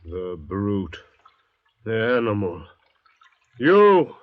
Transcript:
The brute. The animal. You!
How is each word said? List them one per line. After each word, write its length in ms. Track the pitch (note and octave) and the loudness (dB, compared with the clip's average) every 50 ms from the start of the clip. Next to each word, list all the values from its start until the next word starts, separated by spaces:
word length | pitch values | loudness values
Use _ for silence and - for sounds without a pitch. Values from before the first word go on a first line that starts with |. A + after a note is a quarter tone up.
| E2+ | _
The 300 | D#2+ E2 F2+ F2+ F2+ F2+ | -12 -12 -10 -10 -10 -12
brute. 600 | D#2+ D2+ C#2+ F2+ G2 G2+ G2+ G2+ G2 F#2+ D#2 - - - _ _ _ _ _ _ _ _ _ _ _ _ _ _ _ _ | -14 -12 -10 -8 -6 -4 -2 -2 -4 -6 -8 -12 -18 -20 _ _ _ _ _ _ _ _ _ _ _ _ _ _ _ _
The 320 | A2 A2+ A2+ A2 A#2 B2 | -6 -4 -2 -2 0 0
animal. 480 | A#2+ A#2 A2+ G#2 G#2 G2+ F2+ E2+ E2 E2 - _ _ _ _ _ _ _ _ _ _ _ _ _ _ _ _ _ | 0 0 -2 -2 -2 -4 -6 -8 -10 -16 -20 _ _ _ _ _ _ _ _ _ _ _ _ _ _ _ _ _
You! 560 | - B2 D3+ F#3 G#3 G#3 G#3 G3 F3+ D3+ B2 - - | -2 2 4 6 6 6 6 6 4 2 0 -6 -20